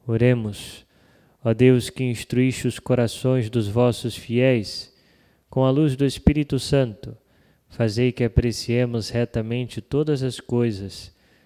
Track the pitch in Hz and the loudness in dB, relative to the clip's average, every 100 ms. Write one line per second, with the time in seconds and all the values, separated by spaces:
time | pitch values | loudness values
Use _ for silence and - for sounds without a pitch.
0 | - 113 123 123 107 101 - - _ _ | -4 2 4 2 -2 -8 -14 -18 _ _
1 | _ _ _ _ 113 113 127 127 - - | _ _ _ _ -2 4 6 6 2 -4
2 | 127 113 - 120 131 120 127 - - 123 | -4 -4 -4 0 0 0 -4 -4 -2 0
3 | 117 - 131 131 110 117 101 110 123 113 | 0 0 0 0 0 -2 0 2 2 2
4 | 120 - - 117 131 123 98 - - _ | -6 -8 -4 2 4 2 -2 -10 -14 _
5 | _ _ _ _ - 127 131 135 156 131 | _ _ _ _ -6 0 2 2 2 2
6 | 139 - - 151 147 135 - 139 127 104 | -2 2 2 2 -2 -4 0 0 0 -4
7 | - 113 _ _ _ _ _ - 113 104 | -14 -16 _ _ _ _ _ -2 -2 2
8 | 127 120 120 - 120 110 - 120 123 117 | 0 0 0 2 0 -4 -2 0 0 -2
9 | 101 117 120 117 110 120 123 - - 139 | -4 -2 -2 -4 -4 -4 -6 -10 -4 -2
10 | 156 143 131 117 - 120 120 98 98 - | 0 -2 -2 -6 -4 0 0 -2 -8 -14
11 | - _ _ _ | -20 _ _ _